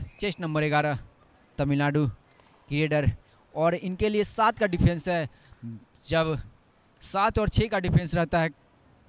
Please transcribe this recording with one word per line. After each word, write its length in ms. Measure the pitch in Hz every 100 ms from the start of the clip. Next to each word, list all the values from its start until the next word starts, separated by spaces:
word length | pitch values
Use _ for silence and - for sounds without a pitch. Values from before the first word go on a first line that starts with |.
| - -
चेस्ट 220 | 202 170
नंबर 220 | 160 151 151
ग्यारह 340 | 147 151 131 - _ _ _ _ -
तमिलनाडु 480 | 143 143 143 147 139 - _ _ _ _ -
की 120 | 143
रेडर। 300 | 156 151 139 - _ _ _
और 220 | 151 165 175
इनके 340 | 185 180 214
लिए 140 | 208 202
सात 340 | - 214 -
का 80 | 208
डिफेंस 400 | 175 180 170 185
है, 200 | 175 147 - - - 117 110 - _ -
जब 280 | 160 160 147 - - _ _ _ _
सात 380 | - 196 214 220
और 100 | 214
छः 180 | - 220
का 120 | 202
डिफेंस 360 | 180 160 170 170
रहता 260 | 165 175
है 80 | 160 - _ _ _ _